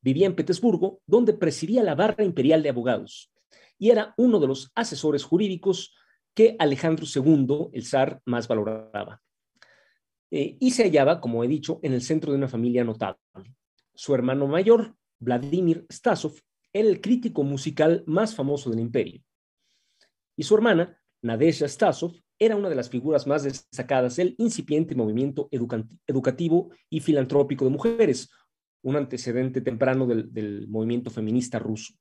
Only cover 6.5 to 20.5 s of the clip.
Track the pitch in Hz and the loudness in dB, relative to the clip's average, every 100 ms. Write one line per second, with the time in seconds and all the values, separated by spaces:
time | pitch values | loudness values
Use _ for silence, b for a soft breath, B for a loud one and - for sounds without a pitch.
6.5 | 220 151 139 165 160 - 143 135 151 127 | 6 0 2 0 -2 -2 0 4 4 4
7.5 | 147 - - 113 139 139 - - 123 117 | -2 -4 -8 -4 0 0 -2 -6 -6 -2
8.5 | 110 104 110 110 104 101 110 _ _ _ | -2 -2 -6 -10 -12 -12 -16 _ _ _
9.5 | _ b b b b _ _ _ - 139 | _ b b b b _ _ _ -4 -4
10.5 | - 254 254 208 151 135 165 120 117 123 | 0 0 2 4 6 4 2 -2 -2 -2
11.5 | 151 139 160 151 127 123 160 151 139 135 | -2 -4 -6 -2 -4 -2 -4 0 -2 -2
12.5 | 120 120 123 117 113 104 - _ - 98 | -2 0 0 -2 -4 -8 -8 _ -20 -20
13.5 | _ _ _ _ _ - 135 123 135 139 | _ _ _ _ _ -2 0 0 0 0
14.5 | 160 196 233 226 _ _ _ 123 123 139 | 2 4 4 4 _ _ _ -2 -2 -2
15.5 | 175 175 165 - - 240 175 156 - _ | 0 0 0 -6 -4 0 0 -4 -10 _
16.5 | _ _ 196 220 185 196 247 233 - 139 | _ _ 0 2 0 0 0 0 -2 -2
17.5 | 139 156 143 156 170 - 165 220 - 139 | -2 -6 0 2 2 0 -2 -2 -2 -4
18.5 | 143 131 113 117 120 104 - _ _ _ | -4 -4 -4 -2 -2 -4 -8 _ _ _
19.5 | _ _ _ _ _ _ _ _ - - | _ _ _ _ _ _ _ _ -12 2